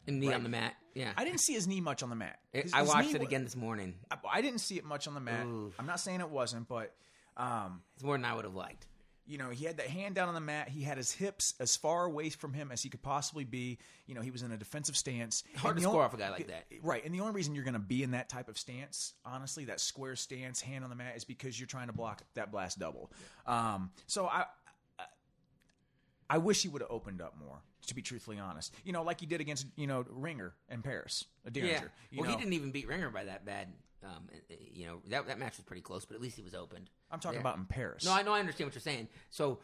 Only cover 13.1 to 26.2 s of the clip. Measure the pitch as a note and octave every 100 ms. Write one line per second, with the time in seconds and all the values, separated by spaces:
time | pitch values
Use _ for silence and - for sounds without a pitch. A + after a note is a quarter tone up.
13.1 | C#3 C#3+ D#3 B2+ B2 B2 A#2+ - - -
14.1 | B2+ B2 B2 A#2+ A2 G#2+ D3+ C#3+ C#3 -
15.1 | A#2+ A#2 - - C#3 - E3+ F3+ E3+ B2+
16.1 | A2+ G2 F#2 - E2 - A2+ D3+ B2 D3
17.1 | F3+ G#3+ G3+ D3 C#3+ C3 A#2+ G2 B2 C3+
18.1 | B2 B2 C3 A#2+ G#2+ - B2+ C#3+ - -
19.1 | - A#2+ B2+ B2+ D#3+ B2+ F#2+ - - C3
20.1 | B2+ - B2+ B2+ B2+ B2+ C3+ B2+ A#2+ B2
21.1 | A#2 - A#2+ C3+ A2+ B2+ C3 A#2+ A2 A2+
22.1 | G2+ - - G#2 G#2 F#2 G2 E2 B1+ -
23.1 | - - - - A#2+ A2+ G2 F#2 - -
24.1 | G#3+ F3+ F3 - - - - _ - -
25.1 | - _ _ _ _ _ _ _ _ _
26.1 | _